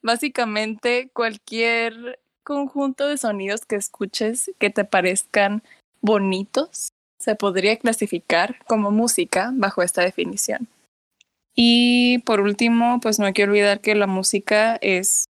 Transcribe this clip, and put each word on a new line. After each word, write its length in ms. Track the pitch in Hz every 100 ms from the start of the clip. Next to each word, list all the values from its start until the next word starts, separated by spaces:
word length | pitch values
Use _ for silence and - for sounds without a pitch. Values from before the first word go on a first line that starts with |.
Básicamente, 1080 | 233 233 302 254 240 214 220 220 240 247 262
cualquier 1080 | - 226 214 - 226 226 233 226 226 240 254 _ _
conjunto 640 | - 285 277 277 277 262 285
de 120 | 294
sonidos 480 | 240 202 196 208 -
que 100 | 202
escuches 760 | - - 196 - 220 247 - 370
que 120 | 220
te 140 | -
parezcan 800 | 202 196 180 190 - 214 202 208 _ - _ _
bonitos, 920 | 202 214 196 190 202 - 320 - - _ _ _
se 160 | -
podría 420 | 214 202 190 190 220
clasificar 880 | 240 226 208 170 _ 170 202 247 -
como 240 | 220 202
música 600 | 208 233 - 175 190 214
bajo 300 | 262 196 196
esta 200 | 180 -
definición. 680 | 180 - 175 202 - - 233 _ _ _ _ _ _ _ _
Y 680 | - 233 240 240 247 247 247
por 200 | 240 214
último, 580 | 202 208 233 233 240 240
pues 180 | 233 214
no 80 | 202
hay 80 |
que 100 | 196
olvidar 360 | 202 208 202 202
que 140 | 214
la 120 | 208 202
música 720 | 190 190 196 - 208 220 226
es 460 | - 185 190 - -